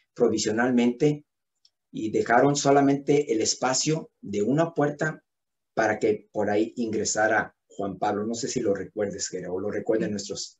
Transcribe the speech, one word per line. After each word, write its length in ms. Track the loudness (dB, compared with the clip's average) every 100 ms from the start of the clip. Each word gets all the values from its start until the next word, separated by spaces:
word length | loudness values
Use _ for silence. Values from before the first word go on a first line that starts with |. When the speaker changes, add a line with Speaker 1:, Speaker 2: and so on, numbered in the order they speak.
| _
Speaker 1:
provisionalmente 1120 | 0 0 2 0 0 2 4 2 4 2 0 -6 _ _ _ _ _ _
y 200 | -8 -2
dejaron 460 | 0 2 4 4 4
solamente 760 | 4 6 4 2 2 2 2
el 80 | 0
espacio 720 | 0 -2 -2 0 0 -2 -6 _
de 220 | -6 -2
una 320 | 0 2 0
puerta 500 | 0 -2 0 -6 -6 _ _ _ _ _
para 260 | 0 0 2
que 300 | 0 0 -4
por 200 | -4 0
ahí 240 | 0 0 -2
ingresara 800 | -4 -2 -2 0 2 0 -2 _ _
Juan 300 | -8 -8 -4
Pablo. 280 | -4 -2 -4
No 80 |
sé 140 | -6 -4
si 120 | -2
lo 140 | 0
recuerdes, 540 | -2 -4 -4 -4 -4 -8
Gera, 240 | -8 -6
o 80 | -6
lo 100 | -4
recuerden 380 | -4 0 0 -2
Speaker 2:
Sí. 40 |
Speaker 1:
nuestros, 460 | -6 -8 -10 -12